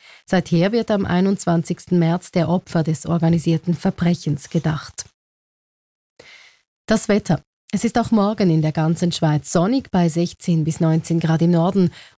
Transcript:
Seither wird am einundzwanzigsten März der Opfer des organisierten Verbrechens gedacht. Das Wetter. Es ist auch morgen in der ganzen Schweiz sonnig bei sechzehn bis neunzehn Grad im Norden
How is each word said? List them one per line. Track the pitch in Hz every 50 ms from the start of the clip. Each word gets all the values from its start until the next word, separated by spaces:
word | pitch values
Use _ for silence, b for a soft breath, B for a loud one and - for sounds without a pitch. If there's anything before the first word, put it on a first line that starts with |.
| B B B B B
Seither | - - 185 - - 175 165 175 202
wird | 226 233 220 -
am | 214 202 202
einundzwanzigsten | - 175 180 190 196 196 - - 175 170 170 165 - 175 - - - 180 175
März | 165 165 170 180 - -
der | - 180 160 151
Opfer | 175 185 - - - 170
des | 156 165 160 - -
organisierten | - 165 165 165 165 170 170 - 165 165 156 - 175 170
Verbrechens | - - - - - 170 170 175 - - 156 147 - - -
gedacht. | - 165 - 156 156 147 - - - - - - _ _ _ _ _ _ _ _ _ _ _ _ _ _ _ _ _ _ _ _ _ B B B B B B B B B B B _ _ -
Das | - 170 175 -
Wetter. | - 202 208 - - 165 - - _ _ _ _ -
Es | - 190 -
ist | 226 - 240
auch | 226 -
morgen | 233 214 196 208 220 - 208 180
in | 160 160
der | 151 156
ganzen | 147 165 156 160 170 - 180 175
Schweiz | - - 170 156 151 147 - -
sonnig | - 180 170 202 262 269 - -
bei | - 180 175 170
sechzehn | 147 170 175 175 - - - - 170 160
bis | 151 156 156 -
neunzehn | 170 160 160 160 - - 165 165
Grad | 160 160 160 147
im | 170 175
Norden | 175 165 165 185 196 196 180 165 B B B B B